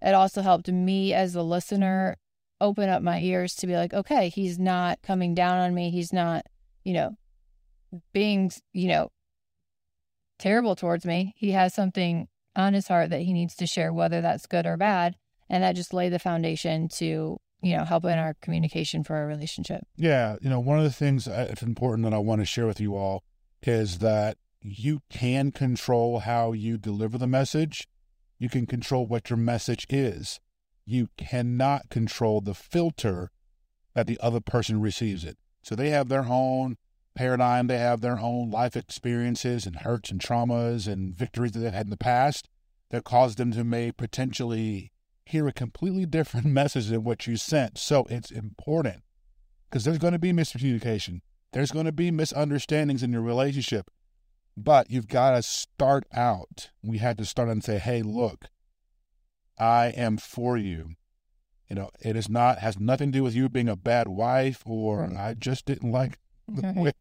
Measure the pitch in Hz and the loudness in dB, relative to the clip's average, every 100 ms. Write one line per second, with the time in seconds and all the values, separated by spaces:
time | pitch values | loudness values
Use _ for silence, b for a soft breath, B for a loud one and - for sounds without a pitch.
0 | 190 196 190 202 190 175 180 180 185 190 | 4 6 6 2 4 4 4 0 2 2
1 | 190 190 185 175 165 175 - 196 190 190 | 2 2 0 0 0 -2 0 0 2 2
2 | 185 - _ _ _ _ 208 202 196 185 | 0 -4 _ _ _ _ 0 2 0 2
3 | 175 175 180 185 180 - 180 175 175 196 | 0 0 0 0 -2 -6 -2 0 0 -2
4 | - 285 180 196 190 175 185 180 175 - | 0 2 2 0 -2 0 0 2 0 -2
5 | - 185 175 170 180 180 180 175 175 175 | -2 0 0 2 2 2 0 0 -2 -4
6 | 170 180 170 160 - _ _ _ 190 175 | -2 0 0 -2 -6 _ _ _ -4 -2
7 | 143 - _ _ _ _ _ _ _ 175 | -2 -6 _ _ _ _ _ _ _ -20
8 | - 190 214 196 190 - _ 185 180 160 | -4 0 2 2 0 -4 _ -2 2 2
9 | - - _ _ _ _ _ _ _ _ | 0 -8 _ _ _ _ _ _ _ _
10 | _ _ _ - 190 220 233 185 175 170 | _ _ _ -4 2 4 4 0 0 0
11 | 175 170 190 - 208 190 185 - 190 190 | 0 0 -2 -2 0 4 2 2 0 0
12 | 175 170 - _ _ - 196 196 - 175 | 0 0 -4 _ _ 0 2 2 2 2
13 | 165 147 175 175 170 - 170 170 165 165 | 2 0 0 0 -2 -4 -4 0 -2 0
14 | 170 170 170 156 - 175 170 165 208 185 | 0 2 0 -2 -2 -2 0 0 2 2
15 | 175 180 _ _ - 185 185 180 175 180 | 0 -2 _ _ -4 0 2 0 -4 -2
16 | 180 175 - 165 160 160 165 160 165 - | 0 0 -2 -2 -2 -2 -2 -2 -4 -4
17 | 165 160 156 - _ _ 185 160 165 170 | -4 -2 -4 -8 _ _ -2 0 0 0
18 | 180 165 160 151 - 165 160 170 156 160 | 2 0 -2 -6 -4 -2 0 -2 -4 -4
19 | 147 156 147 151 151 - - 165 - - | -4 -4 -4 -6 -8 -10 -8 -10 -10 0
20 | 165 135 110 - 135 127 131 151 151 - | 2 4 2 -2 -2 0 2 4 2 2
21 | 143 135 110 104 127 113 113 110 127 113 | 2 2 0 -4 -4 -4 -6 -2 -2 0
22 | 113 107 104 107 95 - 113 101 104 98 | 0 0 2 0 0 0 -2 -2 -4 -2
23 | 95 98 - _ _ _ - 113 107 87 | -2 -4 -8 _ _ _ 0 0 0 0
24 | 110 107 107 - _ _ 104 101 135 147 | 2 2 0 -4 _ _ -14 -4 -2 -2
25 | - - 123 135 139 - 131 120 - 120 | -6 -2 0 2 0 0 0 0 2 2
26 | 117 120 113 120 117 113 110 113 107 101 | 2 0 0 0 0 -2 -2 -4 -4 -2
27 | 110 120 127 131 139 156 160 - - _ | -2 -2 2 2 2 0 -2 -4 -14 _
28 | _ _ _ _ 123 131 120 123 - 127 | _ _ _ _ -4 -2 -2 -4 0 -2
29 | 113 117 - 117 117 117 - 117 - 139 | 0 -4 -2 0 2 0 -2 -4 -2 0
30 | 127 85 - - _ _ _ _ - 123 | 0 -4 -10 -14 _ _ _ _ -4 -2
31 | 113 - - 123 120 123 135 139 - 120 | -2 -6 -6 -2 0 2 2 2 -2 -2
32 | 113 - 113 107 101 95 - 175 170 - | -2 0 2 2 -2 -8 -2 0 0 0
33 | 107 90 90 - _ _ _ _ _ - | -2 -2 -6 -12 _ _ _ _ _ -2
34 | 98 117 120 117 - 120 110 107 107 - | -2 0 0 0 0 -2 0 0 0 -2
35 | 113 95 82 - _ _ - 110 147 147 | -4 -4 -8 -14 _ _ -8 -2 0 0
36 | 127 135 120 127 131 131 131 113 _ _ | 2 0 0 0 2 0 -2 -6 _ _
37 | _ - 127 123 123 123 123 123 120 117 | _ -2 0 2 4 4 2 2 2 0
38 | 120 120 117 123 117 110 123 123 - - | 0 -2 -2 -2 -2 0 0 -2 -8 -8
39 | 123 120 120 120 123 120 98 85 - 117 | -2 0 0 -2 -2 -2 -4 -6 -4 -4
40 | - 95 - 120 120 120 117 120 98 95 | -4 -6 0 0 2 2 0 -2 -4 -4
41 | 95 87 127 117 120 110 117 98 101 107 | -6 -6 -6 -2 -2 -2 -4 -4 -6 -2
42 | 123 123 143 - - _ _ _ _ 120 | 2 4 4 0 -10 _ _ _ _ -8
43 | - 123 127 107 120 113 120 117 117 - | 2 4 4 2 -2 0 -2 -2 -2 -4
44 | 117 - 131 107 120 113 110 98 - _ | -8 -4 -4 -4 -4 -2 -2 -4 -10 _
45 | _ _ - 156 147 - 120 - 185 190 | _ _ -4 -2 0 -2 -8 -4 -4 -2
46 | 175 160 147 120 147 135 143 135 107 113 | 0 0 0 0 2 4 4 0 -2 -2
47 | 113 113 117 113 - 156 117 - - 143 | -2 -4 -4 -4 0 0 0 -4 2 2
48 | - 120 - 117 107 - - 160 131 - | 2 -6 -8 -10 -10 -10 -2 0 0 -6
49 | _ _ _ _ _ _ _ 127 117 160 | _ _ _ _ _ _ _ -2 0 2
50 | 170 175 180 170 156 123 135 117 120 104 | 2 2 2 2 0 -2 0 0 0 -4
51 | - 87 - _ _ 123 139 156 160 151 | -4 -10 -14 _ _ -4 -2 -2 -2 0
52 | 175 156 156 147 147 143 - 151 147 135 | 0 0 -2 0 0 0 0 0 2 0
53 | 123 117 117 120 139 135 120 113 - _ | 0 0 0 2 0 0 -2 -4 -6 _
54 | _ _ _ _ _ - 104 143 - 123 | _ _ _ _ _ -4 6 6 6 -2
55 | 107 131 131 123 - - - - 135 139 | 0 4 4 4 0 -6 -8 0 4 4
56 | - 123 120 92 - - - _ 107 110 | 0 0 0 0 -6 -18 -20 _ -6 0
57 | 120 113 104 - 117 107 - 104 117 120 | 0 -2 -4 -2 0 0 -2 -2 0 -2
58 | 107 113 113 - - _ _ _ _ _ | -2 -2 -2 -4 -18 _ _ _ _ _
59 | _ _ _ _ _ - 113 120 120 - | _ _ _ _ _ 0 4 6 4 2
60 | 120 107 - - 120 120 98 82 80 82 | 0 -2 -4 -4 0 0 -2 -6 -10 -16
61 | _ _ _ _ _ _ _ 95 98 - | _ _ _ _ _ _ _ -8 -8 -8
62 | 110 110 101 117 120 127 110 98 107 131 | -4 -4 0 4 4 4 -2 -2 0 2
63 | 143 135 131 117 131 127 120 95 117 120 | 2 0 0 2 0 2 0 0 2 2
64 | 113 95 117 131 135 123 113 110 110 104 | 2 -2 2 2 2 -4 -8 -2 -2 -2
65 | 87 90 107 123 127 131 - 139 120 127 | -2 -4 -6 -6 -4 -4 -4 -4 0 0
66 | 131 - _ _ - 208 190 185 156 - | -2 -6 _ _ -10 -6 -4 0 0 0